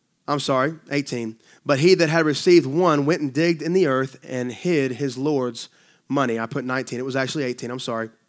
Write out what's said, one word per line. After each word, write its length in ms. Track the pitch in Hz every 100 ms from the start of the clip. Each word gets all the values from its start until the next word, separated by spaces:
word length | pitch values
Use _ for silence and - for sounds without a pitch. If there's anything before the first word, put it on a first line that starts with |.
| _ _ -
I'm 120 | 147
sorry, 340 | 143 131 139 160 -
eighteen. 480 | 143 139 123 113 110 _ _
"But 140 | - 135
he 160 | 170 175
that 140 | 160
had 160 | 165 156
received 400 | 143 180 175 135
one 400 | 151 180 147 143
went 160 | 170
and 100 | 143
digged 300 | 131 170 165
in 120 | 160
the 120 | 185 165
earth 320 | 131 135 - -
and 240 | 127 123
hid 420 | 110 180 160 135
his 260 | 117 139 123
Lord's 500 | 143 143 123 120 - _ _ _ _
money." 300 | 139 127 113
I 80 | 117
put 180 | 143 127
nineteen. 320 | 131 120 120
It 80 | 135
was 120 | 131
actually 260 | 131 156
eighteen. 260 | 127 123 120
I'm 100 | 127
sorry. 300 | - 113 113 -